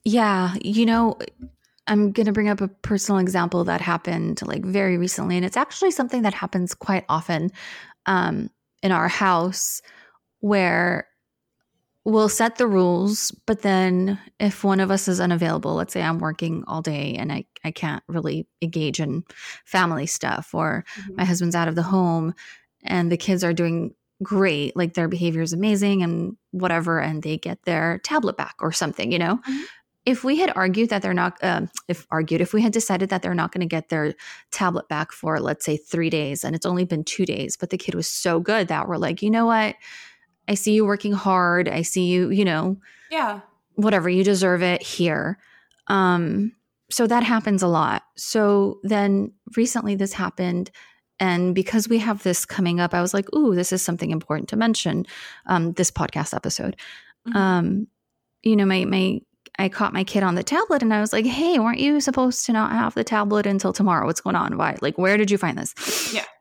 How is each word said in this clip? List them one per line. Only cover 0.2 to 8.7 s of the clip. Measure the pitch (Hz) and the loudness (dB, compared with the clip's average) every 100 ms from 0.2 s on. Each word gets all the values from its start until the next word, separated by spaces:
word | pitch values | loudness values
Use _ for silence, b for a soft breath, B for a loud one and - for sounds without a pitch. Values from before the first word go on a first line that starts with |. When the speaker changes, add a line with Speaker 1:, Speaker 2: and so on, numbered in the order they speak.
| 214 190 180 190 | 4 2 0 -2
Speaker 1:
You | - 214 226 | -2 2 4
know, | 226 226 - - _ - _ _ _ - | 4 2 0 -12 _ -20 _ _ _ 0
I'm | 208 208 | 2 4
gonna | 202 214 | 4 2
bring | 208 208 | 2 2
up | 202 | 0
a | 190 | -2
personal | - - 202 - 196 | -6 -2 -2 2 2
example | 185 185 175 175 175 | 2 0 0 0 0
that | 170 | -2
happened, | 175 170 - 165 165 - - | -2 -4 -2 -4 -4 -4 -6
like, | - 185 | -6 -2
very | 196 196 175 | 0 2 0
recently. | 180 - 180 180 | 0 -2 -2 -2
And | 180 | 0
it's | 233 | -2
actually | 294 - 381 | -4 0 0
something | 302 247 254 | 0 -2 0
that | 214 - | 0 -2
happens | - 190 180 - | -4 -2 -4 -6
quite | - 190 - | -2 -2 0
often, | 160 160 160 175 B B B B _ - | -4 -2 -2 -2 B B B B _ 0
um, | 185 180 - - _ _ | 0 0 -2 -6 _ _